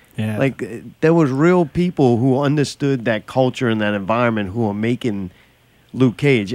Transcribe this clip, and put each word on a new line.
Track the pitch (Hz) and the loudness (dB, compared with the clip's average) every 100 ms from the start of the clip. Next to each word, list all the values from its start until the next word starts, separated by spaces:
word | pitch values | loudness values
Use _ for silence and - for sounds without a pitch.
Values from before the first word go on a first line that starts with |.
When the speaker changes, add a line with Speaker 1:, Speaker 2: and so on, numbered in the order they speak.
| _ - | _ -6
Speaker 1:
Yeah. | 110 107 | -4 -2
Speaker 2:
Like, | 135 - | -2 -4
uh, | 107 113 - - | -10 -12 -16 -2
there | 156 | 2
was | 170 147 | 4 2
real | 131 165 180 160 | 2 2 2 0
people | 165 180 - 131 117 | -2 -2 2 2 4
who | 131 127 | 2 2
understood | 143 151 139 - 139 135 113 | 2 0 -2 -2 -2 -2 -2
that | 107 - | -4 -2
culture | 131 131 - 123 | 0 0 0 -2
and | 110 | 0
that | 104 | 0
environment | 104 95 113 120 110 98 | -2 -2 0 0 -2 -4
who | 107 110 | -4 -4
are | |
making | 101 113 123 123 101 92 - _ _ _ _ _ | -2 -2 -2 -4 -6 -8 -14 _ _ _ _ _
Luke | 120 131 - | 0 0 2
Cage. | 147 127 98 | 0 0 -2